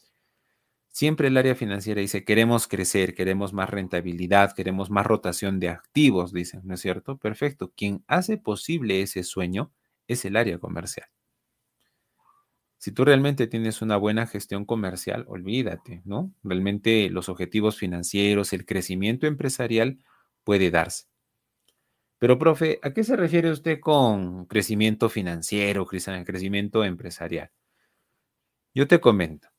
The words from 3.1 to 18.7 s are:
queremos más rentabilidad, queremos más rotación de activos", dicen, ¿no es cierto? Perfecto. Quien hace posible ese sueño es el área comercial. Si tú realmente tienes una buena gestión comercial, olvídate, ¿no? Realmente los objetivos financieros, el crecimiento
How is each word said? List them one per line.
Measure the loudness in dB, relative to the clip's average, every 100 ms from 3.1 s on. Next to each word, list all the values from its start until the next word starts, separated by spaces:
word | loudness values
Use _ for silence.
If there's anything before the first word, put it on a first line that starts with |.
queremos | 0 -2 -2 -2
más | -4 -4
rentabilidad, | -4 -4 -4 -4 -6 4 6 6
queremos | 2 -4 -4 -2
más | 0 2
rotación | 2 0 -4 -2 -2
de | -2
activos", | -6 -4 4 4 4 0
dicen, | -4 -8 -10
¿no | -10
es | -6
cierto? | -4 -4 -6 -8
Perfecto. | -6 -4 -4 -4 -10
Quien | -6 -4 -4 -2
hace | -2 0 -4
posible | -4 -6 -4 -4 0 0
ese | -2 -4
sueño | -6 -4 -4 -4 -6 _ _ _ -8
es | -6 -2
el | 0
área | 0 -2
comercial. | -8 -10 -10 -12 -16 _ _ _ _ _ _ _ _ _ _ _ _ _ _ _ _ _
Si | -8
tú | 2
realmente | 6 6 4 0 -2
tienes | -2 -4 -4
una | 0 0
buena | 2 0 -2
gestión | -6 -8 -8
comercial, | -4 -4 -4 -6 -6 -6 -8
olvídate, | -10 -4 -2 -2 -6 -12 -16
¿no? | -8 -6 -6 -8
Realmente | -4 -2 0 0 2 2 2
los | -2 -6
objetivos | -6 -4 0 0 0
financieros, | -4 -6 -4 0 2 2 0
el | -4
crecimiento | -4